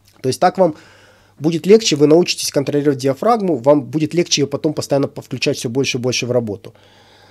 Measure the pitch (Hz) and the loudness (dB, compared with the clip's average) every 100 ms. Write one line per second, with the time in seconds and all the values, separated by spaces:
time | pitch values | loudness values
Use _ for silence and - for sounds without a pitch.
0 | _ _ 131 127 180 180 180 151 - - | _ _ -6 0 0 2 0 -2 -14 -20
1 | - _ _ - 147 165 180 220 220 143 | -20 _ _ -6 -4 -2 4 4 4 2
2 | 147 160 175 - - 147 135 143 143 131 | 4 6 4 -2 -4 -4 -2 0 0 0
3 | 135 131 208 233 190 143 127 151 120 156 | -2 0 0 0 0 0 2 2 0 -4
4 | 151 165 170 - 139 139 156 151 - 139 | -2 -2 -2 -2 -2 -2 -4 -4 -2 -2
5 | 139 - - 127 - 139 127 120 131 131 | -2 -6 -12 -6 -4 -4 -4 -2 -2 -2
6 | 123 120 123 123 117 95 - - _ _ | -4 -4 -2 -2 -2 -6 -14 -20 _ _
7 | _ _ _ | _ _ _